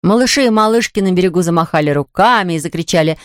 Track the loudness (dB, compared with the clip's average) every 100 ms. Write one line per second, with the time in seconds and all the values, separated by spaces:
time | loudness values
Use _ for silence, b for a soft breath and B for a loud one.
0 | 2 2 2 2 2 2 2 0 -2 -2
1 | 0 0 0 0 0 0 0 -2 0 -2
2 | -4 0 2 2 -2 -4 -6 -8 -2 0
3 | 0 -4